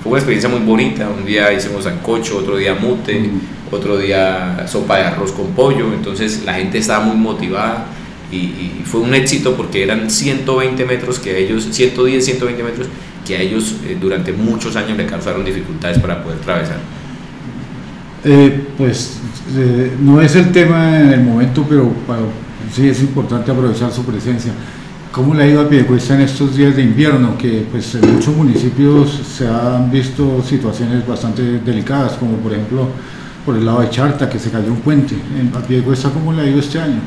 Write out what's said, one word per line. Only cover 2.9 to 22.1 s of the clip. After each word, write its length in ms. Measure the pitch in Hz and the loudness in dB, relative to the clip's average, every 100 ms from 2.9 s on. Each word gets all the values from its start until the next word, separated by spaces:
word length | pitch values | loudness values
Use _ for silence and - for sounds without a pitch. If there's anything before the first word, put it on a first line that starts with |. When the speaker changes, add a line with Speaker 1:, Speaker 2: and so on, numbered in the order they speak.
| 123 - 107 | -2 -2 -2
Speaker 2:
Mm. 540 | 104 101 - - - | 0 -2 -6 -12 -8
Speaker 1:
otro 240 | 101 101 101 | -6 -2 -2
día 720 | 98 95 95 92 92 90 87 | 0 2 2 0 -4 -6 -4
sopa 300 | 110 - 98 | -4 2 2
de 60 | 90 | 2
arroz 260 | 85 98 | -2 -4
con 160 | 98 95 | -4 -6
pollo. 380 | - 135 131 110 | 2 2 2 0
Entonces 500 | 98 101 95 107 - 95 | -4 -6 -4 -4 -4 -6
la 80 | |
gente 240 | 90 95 110 | -4 -2 -2
estaba 260 | 107 107 | 0 0
muy 140 | 107 110 | 2 2
motivada 680 | 110 98 90 95 110 113 104 - - - - | 0 0 -4 -2 -2 -4 -8 -12 -14 -16 -10
y, 40 | 92 | -6
y 460 | 90 87 90 78 85 | -6 -6 -8 -8 -4
fue 160 | 113 | -2
un 140 | 120 135 | 2 2
éxito 400 | 131 139 127 - | 2 0 0 -2
porque 260 | - 98 | -2 -2
eran 300 | 98 110 110 | 0 0 -2
ciento 460 | - 139 135 - 131 | -2 -2 -2 0 0
veinte 280 | 131 127 123 | 0 -2 -2
metros 320 | 123 123 123 | -2 -2 -6
que 140 | 98 | -4
a 60 | 92 | -2
ellos, 320 | 98 110 110 | 0 -2 -4
ciento 340 | 113 123 - 127 | 0 0 2 2
diez, 180 | 131 | 2
ciento 220 | 127 127 123 | 0 -2 -2
veinte 160 | 120 | -4
metros 260 | 117 113 127 - - - - | -6 -6 -8 -10 -16 -16 -8
que 100 | 92 | -4
a 60 | |
ellos, 340 | 95 110 110 - - | -2 -2 -4 -6 -6
eh, 100 | 90 | -4
durante 320 | 95 92 90 | -2 -2 -4
muchos 440 | 95 110 110 117 110 | -2 0 -2 -2 -4
años 200 | 107 104 | -4 -4
le 120 | 90 | -4
causaron 360 | 87 90 92 | -4 -6 -4
dificultades 540 | 95 92 85 80 87 87 | -4 -4 -6 -6 0 0
para 260 | 90 85 | 0 -2
poder 140 | 82 80 | -6 -8
atravesar. 400 | 78 90 80 76 - - - - - - - - - - - - - - 151 | -4 -2 -2 -6 -10 -14 -14 -14 -16 -14 -14 -12 -14 -14 -14 -16 -16 -6 6
Speaker 2:
Eh, 360 | 143 139 139 - - | 8 8 4 -6 -2
pues, 400 | 131 113 - - 120 - - 135 | 0 0 -6 -8 -10 -10 -6 0
eh, 340 | 127 120 127 127 | 2 2 0 2
no 220 | 139 143 | 6 8
es 140 | 160 190 | 8 6
el 160 | 180 | 6
tema 480 | 180 170 165 160 156 | 6 6 4 4 6
en 140 | 143 | 6
el 80 | 131 | 6
momento, 440 | 123 117 127 131 143 | 4 4 2 2 2
pero, 240 | 147 123 107 | 4 4 0
pero 220 | - | -4